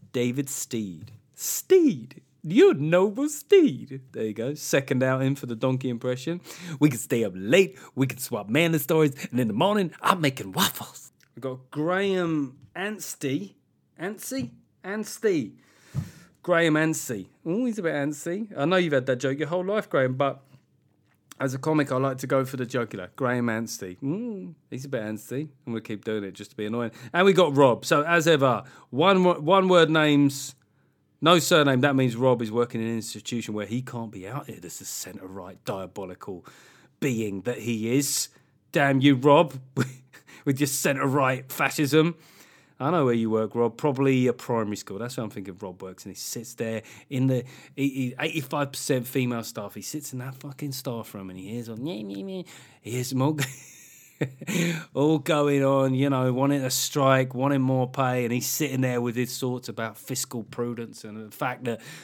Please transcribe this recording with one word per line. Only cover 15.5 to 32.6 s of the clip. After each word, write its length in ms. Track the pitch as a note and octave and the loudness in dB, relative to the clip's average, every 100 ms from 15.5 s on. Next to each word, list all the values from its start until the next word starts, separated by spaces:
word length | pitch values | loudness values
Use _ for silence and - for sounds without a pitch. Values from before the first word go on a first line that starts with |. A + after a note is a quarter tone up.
| - _ _ _ - - - - _ | -10 _ _ _ -8 -8 -14 -20 _
Graham 340 | - E3 E3 D3+ | 0 2 4 4
Anstey. 520 | D#3+ D#3 - G#2+ F#2 _ D#3+ | 2 -2 -6 -8 -10 _ -6
Ooh, 200 | G3 B3+ | -2 -2
he's 120 | G#3+ | -2
a 40 | |
bit 120 | E3 | -4
antsy. 540 | D3 C#3+ D3 E3+ F#3+ G#3+ - | -2 -4 -4 -6 -6 -8 -2
I 80 | |
know 120 | D3 F#3 | 2 2
you've 160 | E3+ | 2
had 140 | C3+ B2+ | 0 0
that 100 | B2 | 0
joke 220 | C3+ C#3 | -2 -2
your 100 | D3 | -4
whole 160 | F3+ | -2
life, 240 | F#3 G#3+ - | -2 -4 -2
Graham, 260 | D3 C3 | 0 0
but 280 | C3 C#3 C3+ _ - _ _ _ _ _ _ _ - | 0 -2 -2 _ -20 _ _ _ _ _ _ _ -4
as 140 | C3+ | -4
a 40 | C3 | -2
comic, 320 | D3+ D#3 C3+ | 0 0 2
I 40 | C3 | 0
like 220 | C#3 C3 | 0 -2
to 80 | C3+ | 0
go 180 | C3+ | 0
for 120 | C3 C3 | 0 -4
the 100 | A#2+ | -4
jugular. 440 | B2+ A2+ G2+ F2+ - | -4 -4 -6 -12 -4
Graham 320 | B2+ B2 A#2+ | -2 0 0
Anstey. 480 | A2 A2 - F#2+ F2+ | -2 -6 -10 -12 -8
Mm, 520 | C3+ F#3+ A#3+ G3 F3+ D#3+ _ | -6 -6 -6 -10 -12 -16 _
he's 140 | C3 | -12
a 40 | C#3 | -8
bit 140 | B2+ | -6
antsy. 460 | G#2+ G#2+ - B2+ D#3 - - | -6 -8 -8 -8 -8 -12 -10
I'm 60 | |
gonna 80 | A2+ | -8
keep 240 | A2+ G#2 | -8 -8
doing 200 | - A2 | -4 -4
it 80 | G2 | -6
just 160 | F#2 G2+ | -10 -14
to 60 | - | -8
be 100 | G#2+ | -6
annoying. 240 | A#2 A2+ - B2+ | -4 -6 -8 -2
And 120 | E3+ G3 | 4 6
we 60 | |
got 240 | F#3 E3 C#3 | 8 6 8
Rob. 280 | C3+ G#2+ | 6 6
So 180 | - D3+ | 4 2
as 240 | D#3 E3+ D#3+ | 4 4 6
ever, 380 | D3+ C3+ A2 - - - | 6 6 2 -2 -18 -8
one 340 | B2 F3+ F#3+ | 2 4 6
wo-, 160 | F3+ D3 | 6 4
one 280 | D3 F#3+ F#3+ | 4 6 8
word 200 | F3 D#3+ | 6 8
names, 640 | D#3+ D3+ C#3+ C#3+ - - - _ _ _ _ _ _ | 6 6 6 4 2 -8 -16 _ _ _ _ _ _
no 180 | D3+ F3 | 4 6
surname. 420 | - E3 C#3+ B2+ | 6 6 6 4
That 120 | C#3+ C3+ | 4 4
means 200 | C3 A2+ | 2 2
Rob 260 | C3 A#2+ | 2 2
is 80 | A2 | 0
working 280 | A2+ | -2